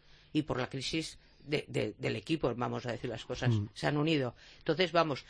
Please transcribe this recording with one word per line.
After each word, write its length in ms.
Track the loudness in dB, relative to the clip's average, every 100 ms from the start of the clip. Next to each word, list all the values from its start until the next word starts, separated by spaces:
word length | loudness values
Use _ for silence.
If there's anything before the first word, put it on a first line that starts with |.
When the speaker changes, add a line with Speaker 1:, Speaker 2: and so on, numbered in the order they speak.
| -20 -20 -2
Speaker 1:
y 100 | -2
por 160 | 0 -2
la 100 | -2
crisis 500 | -4 -4 -4 -4 -10 -20 -20
de, 240 | -4 -4 -2
de, 260 | -2 -2 -2
del 180 | -4 -2
equipo, 360 | -2 0 0
vamos 320 | 0 -2 -2 -4
a 60 |
decir 180 | -4 -6
las 140 | -6
cosas, 260 | -8 0 2
Speaker 2:
Mm. 180 | 2 0
Speaker 1:
se 120 | -2 0
han 100 | 2
unido. 360 | 4 2 0 -4 -18 -6
Entonces, 320 | -2 2 4
vamos, 340 | 4 4 0